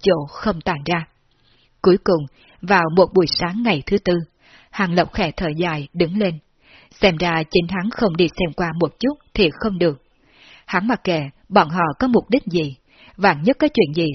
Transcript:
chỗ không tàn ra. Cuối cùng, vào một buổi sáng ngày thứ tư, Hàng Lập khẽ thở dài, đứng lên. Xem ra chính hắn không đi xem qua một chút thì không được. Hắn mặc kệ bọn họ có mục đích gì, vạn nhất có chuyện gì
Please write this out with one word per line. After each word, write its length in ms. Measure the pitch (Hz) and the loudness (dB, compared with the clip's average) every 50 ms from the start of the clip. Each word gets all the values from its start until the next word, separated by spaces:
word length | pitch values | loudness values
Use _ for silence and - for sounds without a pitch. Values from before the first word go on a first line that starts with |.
chỗ 140 | - 190 180 156 147 143 | 0 0 0 0 -2 -8
không 320 | - - - 220 190 165 | -12 -6 -4 -4 -4 -4
tàn 160 | - 190 175 143 143 | -4 -6 -6 -4 -4
ra. 220 | 151 175 170 160 - _ _ _ _ _ _ _ _ _ _ _ _ _ _ | -4 -4 -4 -4 -8 _ _ _ _ _ _ _ _ _ _ _ _ _ _
Cuối 160 | - 190 175 202 - | 2 4 4 4 2
cùng, 220 | - 185 160 147 135 - _ _ _ _ _ | 0 0 0 -2 -6 -12 _ _ _ _ _
vào 220 | - 175 202 185 170 160 160 | -2 0 2 2 2 2 4
một 180 | 190 180 - - | 4 2 4 4
buổi 120 | 190 170 - | 2 2 2
sáng 360 | - - 185 170 180 220 240 | 0 -4 -4 -4 -4 -4 -2
ngày 200 | 233 185 143 131 | -2 -2 -2 -2
thứ 120 | - 196 208 | -2 -4 -2
tư, 160 | - 185 180 170 165 - _ _ _ _ - - _ _ | 0 0 -2 -2 -2 -6 _ _ _ _ -20 -20 _ _
Hàng 220 | - - 202 175 170 | -6 -4 -2 0 2
Lập 200 | 180 160 - - | 0 0 0 -2
khẽ 180 | 214 196 156 - - | -4 -4 -4 -4 -4
thở 100 | 196 160 147 160 | -4 -4 -2 -2
dài, 300 | 180 175 156 151 143 - - | -2 -2 -4 -6 -8 -10 -2
đứng 240 | 170 175 160 180 214 | -2 0 0 0 0
lên. 220 | 208 185 165 151 - _ _ _ _ _ - - - _ | -2 -2 -2 -6 -12 _ _ _ _ _ -20 -20 -20 _
Xem 260 | _ - 226 196 165 156 | _ 0 2 2 2 2
ra 260 | 180 175 165 160 160 - | 0 -2 0 -2 -4 0
chính 160 | - 185 175 170 | 0 0 0 0
hắn 200 | 190 196 196 220 | -4 -4 -4 -6
không 280 | - - 240 196 160 165 | -4 -2 -2 0 2 2
đi 100 | 180 156 | 0 0
xem 260 | - - 190 165 147 | 0 -2 -4 -4 -2
qua 160 | - 180 165 160 170 | -4 -6 -4 -2 -2
một 200 | 175 143 - _ | -4 -4 -4 _
chút 140 | - 262 294 - _ _ _ | -4 -4 -4 -4 _ _ _
thì 160 | - 202 156 - - | 0 0 0 0 -2
không 180 | - 220 196 170 | -4 -4 -2 0
được. 240 | 175 165 143 131 _ _ _ _ _ _ _ _ _ - - - _ | 0 0 -2 -4 _ _ _ _ _ _ _ _ _ -20 -20 -20 _
Hắn 220 | - - 180 190 233 | -4 -4 -2 0 0
mặc 160 | 240 - - | -2 -2 -2
kệ 160 | 190 170 156 143 135 - _ _ _ | -2 -2 -2 -4 -6 -10 _ _ _
bọn 200 | 185 202 170 143 | 2 2 2 4
họ 140 | 165 185 170 156 143 - | 0 0 0 -2 0 -2
có 80 | 262 254 | 0 2
mục 220 | 240 196 - - | 2 2 2 2
đích 140 | 214 285 - | 0 0 0
gì, 300 | 196 165 175 151 143 135 - _ _ _ _ - - _ - | 0 -2 -2 -2 -2 -6 -12 _ _ _ _ -20 -20 _ 0
vạn 260 | 190 196 165 143 151 | 2 2 2 4 2
nhất 140 | 220 277 - | 0 2 2
có 80 | 311 294 - | 0 0 2
chuyện 200 | 240 196 143 147 | 2 2 2 2
gì 120 | 170 165 151 | -2 -2 -2